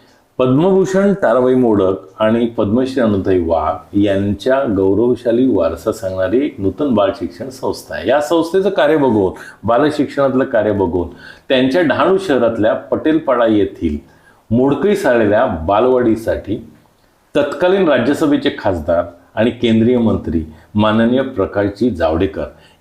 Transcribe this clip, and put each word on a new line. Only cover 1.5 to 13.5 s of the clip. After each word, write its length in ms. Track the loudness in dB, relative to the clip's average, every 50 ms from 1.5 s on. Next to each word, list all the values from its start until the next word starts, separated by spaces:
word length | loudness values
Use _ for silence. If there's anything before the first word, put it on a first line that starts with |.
| 2
मोडक 400 | 4 4 4 4 2 2 0 0 -4 -8 -12 -6 -2
आणि 280 | 0 0 2 2 0
पद्मश्री 540 | -2 -2 -2 -2 0 0 0 0 -2 0 0
अनुभूताई 420 | 0 0 0 0 0 0 0 0 0
वाघ 520 | 0 0 0 0 -2 -4 -6 -8 -6 -2 0
यांच्या 760 | 0 2 0 0 -2 -2 -4 -2 -2 0 0 0 0 0 0
गौरवशाली 800 | 0 2 2 2 2 2 0 0 0 -2 0 0 2 2 2 2
वारसा 380 | 0 0 -2 -4 -4 -4 -6
सांगणारी 540 | -6 -4 -6 -8 -4 -4 -2 0 0 0 0
एक 80 | -2 -4 -4
नूतन 360 | -4 -4 -4 -2 -2 0 2
बाल 160 | 2 2 0 0
शिक्षण 340 | -4 -8 -12 -10 -12 -12 -12
संस्था 460 | -12 -8 -8 -8 -8 -8 -10 -12 -10
आहे. 140 | -6 -2 0
या 120 | 0 0
संस्थेचं 500 | 0 0 0 0 0 0 0 0 0 0
कार्य 260 | 0 0 2 2 2
बघून, 360 | 2 2 2 2 2 0 0 -2 -6 -14 -20 -18 -6 -2
बालशिक्षणातलं 800 | 0 2 2 2 2 0 -2 -2 -2 -2 0 0 0 2 0 0
कार्य 280 | 0 0 0 0 0
बघून, 360 | 0 0 0 0 -2 -2 -4 -6 -10 -16 -20 -20 -20 -14 _ -2
त्यांच्या 340 | 0 2 2 2 2 2
डहाणू 360 | 2 2 0 0 2 2 0 0
शहरातल्या 560 | 0 0 0 2 2 0 0 0 0 0 0
पटेलपाडा 720 | -2 -4 -4 -4 -2 0 0 0 0 0 0 0 2 2
येथील 520 | 2